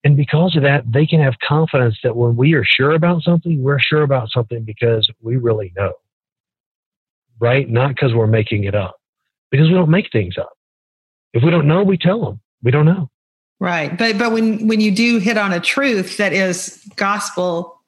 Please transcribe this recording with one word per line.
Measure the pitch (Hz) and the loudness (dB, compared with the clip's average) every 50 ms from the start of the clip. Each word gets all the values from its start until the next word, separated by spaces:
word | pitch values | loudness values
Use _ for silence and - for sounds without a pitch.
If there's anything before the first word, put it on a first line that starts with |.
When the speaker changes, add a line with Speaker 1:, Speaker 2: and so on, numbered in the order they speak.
| - | 4
Speaker 1:
And | 143 147 | 4 2
because | 139 143 - - 151 175 185 160 | 2 2 0 0 0 0 2 0
of | 156 | 0
that, | 135 139 139 143 117 117 | 2 2 0 0 -2 -2
they | 110 139 156 | 0 0 2
can | 151 170 156 | 2 2 2
have | 147 135 120 _ - | 2 2 0 _ -4
confidence | - 143 156 160 160 - 135 123 117 107 - - | -2 0 0 0 0 0 0 2 0 -2 -2 -4
that | - 113 | -4 0
when | 120 120 120 117 | 0 0 0 2
we | 117 131 156 165 | 2 4 4 4
are | 135 - | 2 0
sure | - - - 131 143 | 0 0 0 2 2
about | 156 160 160 175 180 170 - | 2 2 2 2 0 0 0
something, | 175 175 165 - 170 165 139 127 | 0 0 0 0 -2 -2 -2 0
we're | 135 143 135 | 0 0 0
sure | - - 156 151 151 | 0 0 0 0 2
about | 139 139 131 117 107 | 2 0 -2 -2 -4
something | - 123 117 - 117 117 110 | -4 -4 -4 -4 -6 -10 -8
because | 107 104 - 120 117 113 110 107 - - _ | -10 -6 -2 0 0 0 0 0 -2 -4 _
we | 117 113 123 | -6 -4 -4
really | 131 117 117 110 107 101 90 87 | -2 0 0 -2 -2 -4 -8 -6
know, | 95 101 90 - _ _ _ _ _ _ _ _ _ _ _ _ _ _ _ _ _ _ _ _ _ _ _ _ _ _ _ _ 113 | -6 -6 -6 -6 _ _ _ _ _ _ _ _ _ _ _ _ _ _ _ _ _ _ _ _ _ _ _ _ _ _ _ _ -2
right? | 113 117 127 139 135 | 0 0 2 0 0
Not | 120 113 120 131 143 131 | 0 0 0 0 0 -2
'cause | - 143 123 113 | -2 -2 0 2
we're | 117 110 | 2 2
making | 107 113 110 107 - 113 104 101 | 2 2 0 0 -2 -4 -4 -2
it | 98 98 | -2 -2
up, | 104 95 90 - _ _ _ _ _ _ _ _ _ _ _ | -4 -4 -6 -12 _ _ _ _ _ _ _ _ _ _ _
because | - 135 156 | 2 4 4
we | 160 180 | 4 4
don't | 185 175 151 | 4 4 4
make | 165 196 220 - | 2 2 0 -2
things | - 113 98 87 87 | -2 -2 -2 -2 -6
up. | - - - _ _ _ _ _ _ _ _ _ _ _ _ _ _ _ _ - | -8 -10 -10 _ _ _ _ _ _ _ _ _ _ _ _ _ _ _ _ -2
If | 120 123 | 2 2
we | 170 | 4
don't | 170 170 147 | 2 2 2
know, | 143 160 185 208 | 2 2 2 2
we | 190 196 | 2 0
tell | 170 - 175 196 233 185 | 2 0 0 0 0 -4
them, | - 101 107 _ _ _ _ | -6 -8 -12 _ _ _ _
"We | - 120 | -2 0
don't | 123 147 151 | 2 4 4
know." | 160 185 196 151 - _ _ _ _ _ _ _ _ _ _ | 2 2 0 -4 -10 _ _ _ _ _ _ _ _ _ _
Speaker 2:
Right. | 185 180 175 165 151 143 165 | -6 -4 -4 -4 -4 -6 -4
But, | 175 226 226 214 196 | -2 -2 -2 0 -2
but | 240 233 | -2 0
when, | 226 226 220 220 220 220 220 | 0 0 0 0 -2 0 0
when | 214 220 214 | 0 2 2
you | 214 214 | 2 2
do | 190 208 233 240 233 | 2 2 2 2 2
hit | 226 180 226 233 | 0 0 0 0
on | 214 202 196 180 | 0 0 -2 -2
a | 175 | -2
truth | 175 - - 277 277 269 226 190 175 - - | -4 -2 -2 0 0 0 0 -2 -4 -6 -4
that | - 208 190 - | -4 -2 -2 0
is | 196 190 185 175 180 - - - _ _ 202 - | 0 -2 -2 -4 -6 -8 -14 -16 _ _ -20 -6
gospel | - 202 196 208 202 - - - 180 180 180 170 170 175 - - _ _ | -4 -2 -2 -2 -4 -6 -8 -6 -4 -4 -4 -4 -6 -8 -10 -16 _ _